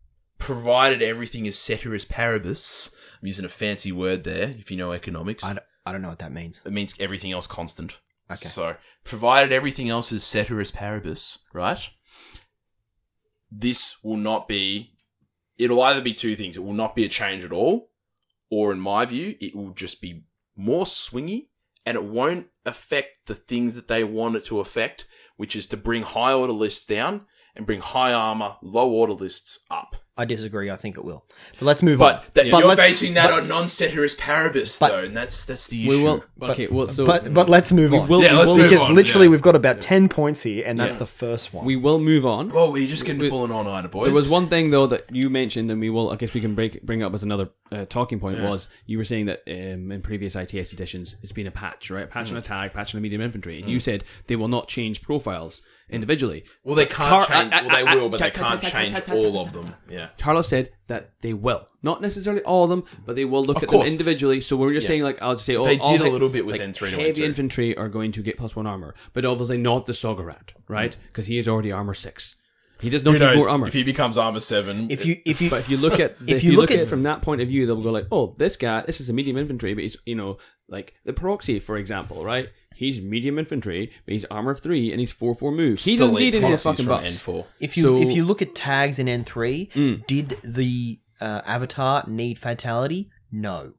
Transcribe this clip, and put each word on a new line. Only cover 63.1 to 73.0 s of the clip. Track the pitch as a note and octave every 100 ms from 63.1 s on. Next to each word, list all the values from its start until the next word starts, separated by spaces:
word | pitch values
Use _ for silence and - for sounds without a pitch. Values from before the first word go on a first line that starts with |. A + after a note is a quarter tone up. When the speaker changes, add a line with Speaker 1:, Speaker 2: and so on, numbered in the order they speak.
| A#2+
Speaker 3:
they | C3+
will | C3+
look | C3+ D3
Speaker 1:
Of |
Speaker 3:
at | -
Speaker 1:
course. | G#3 C3
Speaker 3:
them |
individually. | D#3+ E3 D3+ C#3 C3
So | B2+ C3+
when | C3+
you're | D3
Speaker 1:
Yeah. | D#3
Speaker 3:
saying, | D#3
like, | C#3+ -
I'll | A#2+ B2
just | -
say, | A#2+
oh, | C3
Speaker 1:
They | C#3
Speaker 3:
all | C#3
Speaker 1:
did | D#3
a | D3+
Speaker 3:
he-, |
Speaker 1:
little | B2+ C3+
bit | B2+ G#2
with |
Speaker 3:
like, | G#2+
Speaker 1:
N | G2
three | F#2+ G2
to | F#2
Speaker 3:
heavy | D#3
Speaker 1:
N | D3+
two. | D3+
Speaker 3:
infantry | C#3 C3+ - A#2 -
are | G#2+
going | G#2+ A2
to | G#2+
get | G#2 -
plus | A#2 A2
one | G#2+
armor, | G2 D#2 - -
but | - B2+
obviously | A#2+ A#2+ B2
not | A#2+ B2 B2
the |
Sogorad, | A#2 A#2 G2 E2+ D2 - - -
right? | G#2+ A#2
Speaker 1:
Mm. | - -
Speaker 3:
'Cause | - G2+
he | A#2+
is | A2+
already | A2 G#2+
armor | F#2+ G2+
six. | F#2+ - - - - _ _ _ -
He | A#2
does | C#3+